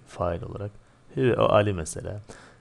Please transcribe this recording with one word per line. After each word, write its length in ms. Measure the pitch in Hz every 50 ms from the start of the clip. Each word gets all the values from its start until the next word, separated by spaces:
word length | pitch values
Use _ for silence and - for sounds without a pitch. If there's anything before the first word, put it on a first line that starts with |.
| - -
fail 340 | - - 90 87 85 87
olarak. 300 | - - - 98 101 104 - - - _ _ _ _ - -
Hü 180 | 139 135 123 110
o 100 | - 110
Ali 300 | 117 - 107 104 104 98
mesela. 480 | 87 80 - - - - 90 98 104 - - - - - - - _